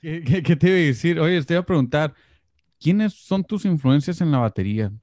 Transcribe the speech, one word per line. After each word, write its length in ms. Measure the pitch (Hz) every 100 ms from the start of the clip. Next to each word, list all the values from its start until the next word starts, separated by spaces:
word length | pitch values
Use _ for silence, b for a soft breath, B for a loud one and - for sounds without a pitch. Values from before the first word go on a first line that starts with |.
¿Qué, 220 | 160 165
qué, 200 | 147 185
qué 120 | 147 170
te 120 | 180
iba 80 | 190
a 20 |
decir? 400 | 156 120 170 165
Oye, 240 | 160 180
te 100 | 139
iba 80 | 170
a 40 | 180
preguntar, 480 | 175 127 151 151 - _ _ _ _ _ _
¿quiénes 340 | 147 196 214
son 300 | - - 190
tus 220 | 190 208 196
influencias 560 | 165 135 139 147 170
en 100 | 170
la 80 | 139
batería? 520 | 113 - 98 107 107 104